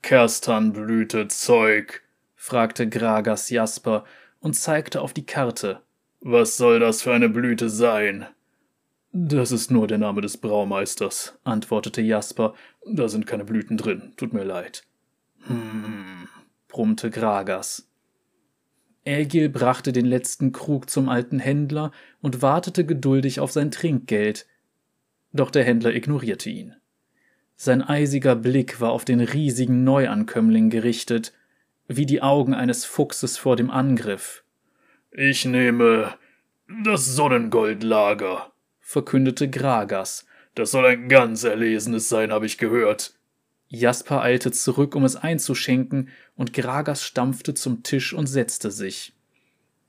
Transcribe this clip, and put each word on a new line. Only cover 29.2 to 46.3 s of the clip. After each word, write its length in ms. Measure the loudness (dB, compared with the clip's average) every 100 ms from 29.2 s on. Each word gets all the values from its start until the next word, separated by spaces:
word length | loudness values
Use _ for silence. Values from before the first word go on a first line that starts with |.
riesigen 640 | 2 0 -2 0 2 2
Neuankömmling 840 | 4 4 2 0 -2 2 4 6 4
gerichtet, 640 | 2 0 -2 -2 -4 -4 _ _ _ _ _ _
wie 200 | -4 0
die 140 | 2
Augen 340 | 4 4 2 0
eines 280 | 0 -2
Fuchses 540 | -4 -2 -2 -2 -6 -4
vor 180 | 2 2
dem 140 | 2
Angriff. 720 | 0 2 0 0 -8 -8 -16 _ _ _ _ _ _ _
„Ich 340 | -2 0 2 0
nehme 720 | 2 4 6 6 4 0 -8 _ _ _ _ _ -6
das 320 | 0 0 0 0
Sonnengoldlager“, 1400 | 2 2 2 0 0 -2 0 2 2 0 -4 -6 -10 _ _ _
verkündete 680 | -6 -4 0 2 2 2 -2
Gragas. 760 | -2 0 0 0 -4 -6 -10 -16 _ _ -6
„Das 160 | -2
soll 140 | 4 6
ein 240 | 4 6
ganz 340 | 6 6 0
erlesenes 680 | -2 0 0 0 -2 -4 -2
sein, 220 | 0 0
hab 120 | 0
ich 140 | -2 -4
gehört.“ 560 | 0 2 2 0 -6 _ _ _ _ _ _
Jasper 540 | 0 0 0 -2 0
eilte 300 | 2 2 0
zurück, 440 | -2 -2 0 0 2
um 100 | 0
es 100 | 0
einzuschenken, 920 | -4 -4 -2 -4 0 0 0 -4 -6 -12 _